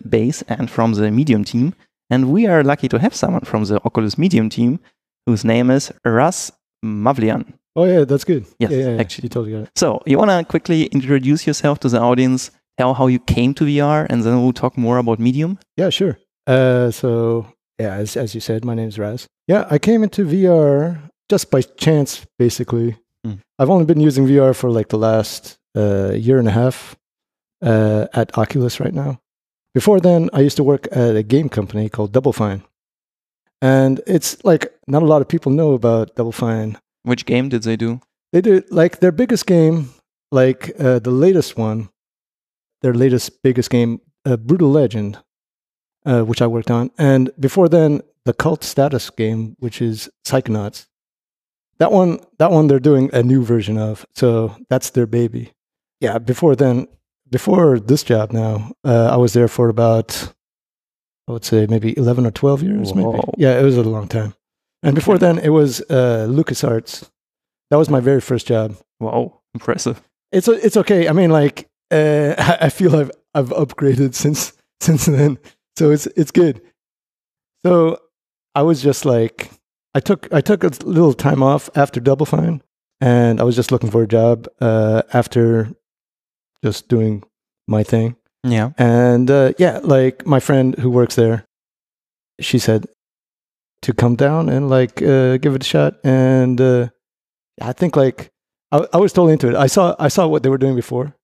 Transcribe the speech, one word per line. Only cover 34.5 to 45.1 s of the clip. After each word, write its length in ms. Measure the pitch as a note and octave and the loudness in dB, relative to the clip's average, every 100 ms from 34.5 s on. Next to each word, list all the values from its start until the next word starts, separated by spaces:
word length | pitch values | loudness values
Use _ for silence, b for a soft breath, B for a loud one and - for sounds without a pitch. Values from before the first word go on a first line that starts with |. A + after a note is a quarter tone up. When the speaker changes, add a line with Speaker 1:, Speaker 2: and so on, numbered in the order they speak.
| D#3+ - - - | 0 -2 -12 -4
Speaker 2:
not 160 | C#3+ | 0
a 20 | D#3+ | 2
lot 160 | D3+ | 2
of 60 | C3 | 2
people 240 | E3+ C#3+ | -2 0
know 220 | C#3+ D#3 | 0 2
about 420 | C3 A#2 A2+ G#2+ - | 2 2 0 -2 -4
Double 160 | A#2 | -6
Fine. 480 | - A#2 A2 A2 G#2+ _ _ | -4 -4 -4 -6 -10 _ _
Speaker 1:
Which 240 | A#2+ B2 - | -4 -4 -2
game 220 | B2 C3+ | -2 -2
did 140 | A#2+ | -4
they 140 | A2+ A2+ | -4 -4
do? 240 | A#2 B2 - _ _ | -4 -8 -14 _ _
Speaker 2:
They 80 | F3 | -2
did, 280 | G3+ F#3+ - | 2 0 0
like, 280 | E3 E3+ - | 0 0 2
their 120 | F3+ | 0
biggest 340 | D3+ B3+ A3+ - | 0 -2 -2 2
game, 460 | F3 D#3+ E3 C3 - _ _ _ | 2 2 0 -6 -14 _ _ _
like, 420 | C3+ C3 B2+ E3 - | 2 2 0 -8 -4
uh, 180 | C3+ B2+ | 0 0
the 140 | A#2 | 0
latest 440 | B2+ F3 F#3 - - | 2 2 2 -2 -4
one, 340 | A2 A2 G#2+ _ _ _ _ _ _ _ _ _ | -4 -4 -8 _ _ _ _ _ _ _ _ _
their 140 | C3 A#2+ | -2 2
latest 480 | C3+ B2 - - | 2 2 -2 -4
biggest 260 | C3+ B2+ - | -2 0 0
game, 320 | B2 A#2 A#2 - _ - | 0 0 -4 -12 _ -4
uh, 120 | A#2+ | -4
Brutal 340 | A2+ F3+ D3+ | 0 2 2
Legend, 480 | D3 B2+ A2 G#2 | 2 0 -2 -8